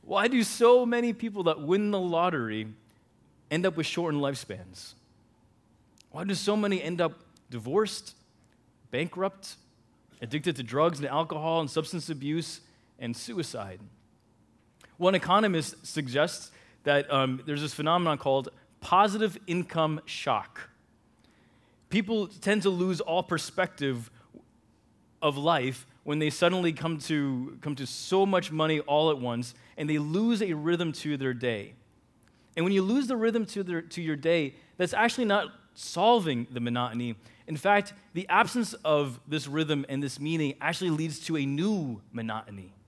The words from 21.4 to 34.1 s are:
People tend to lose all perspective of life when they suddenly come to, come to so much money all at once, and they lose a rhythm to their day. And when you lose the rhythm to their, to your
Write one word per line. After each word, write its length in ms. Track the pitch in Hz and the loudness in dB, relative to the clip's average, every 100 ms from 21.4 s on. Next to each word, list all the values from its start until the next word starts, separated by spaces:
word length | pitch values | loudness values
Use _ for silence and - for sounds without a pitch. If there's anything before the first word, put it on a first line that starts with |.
| _ _ _ _ _ | _ _ _ _ _
People 380 | 202 196 220 190 | -2 0 -2 -2
tend 360 | - 196 208 | -4 0 2
to 60 | 196 | 2
lose 300 | 180 185 175 | 2 0 0
all 220 | - 170 | 0 -2
perspective 840 | 185 160 - - 185 - 139 123 117 - - - - _ _ _ _ _ _ _ | 0 -4 -4 -2 -2 0 -2 -2 -6 -18 -20 -20 -20 _ _ _ _ _ _ _
of 160 | 156 139 | -2 0
life 480 | 147 165 131 131 - _ | 2 2 0 -6 -14 _
when 140 | - 147 | -6 -2
they 140 | 151 | -2
suddenly 420 | - 175 185 175 | 2 2 4 0
come 240 | 156 165 156 | -2 -4 -6
to, 600 | 135 156 139 131 131 123 | -4 -2 0 -2 -6 -10
come 140 | 151 139 | -8 -8
to 100 | 131 | -8
so 400 | - - 190 196 | -10 0 2 4
much 260 | 185 - | 2 0
money 280 | 156 156 156 | 0 2 0
all 320 | 147 147 160 | 2 2 4
at 80 | 143 | 2
once, 340 | 123 120 120 - - - | -2 -4 -6 -10 -20 -8
and 100 | 151 | -2
they 120 | 151 | -2
lose 420 | 147 170 226 226 | 0 0 2 2
a 120 | 202 | 0
rhythm 380 | 156 151 175 170 | -2 0 0 0
to 220 | 147 151 143 | -4 -4 -2
their 180 | 131 | -2
day. 400 | 123 123 113 101 - _ _ _ _ _ _ _ - | 0 0 -2 -6 -16 _ _ _ _ _ _ _ -2
And 100 | 170 | 2
when 80 | |
you 80 | 196 | 4
lose 260 | 190 247 254 | 4 2 2
the 80 | 254 | 2
rhythm 300 | 226 226 220 | 2 2 -2
to 140 | - | -4
their, 200 | 185 170 | -4 -4
to 200 | 170 - | -6 -6
your 140 | 165 | -4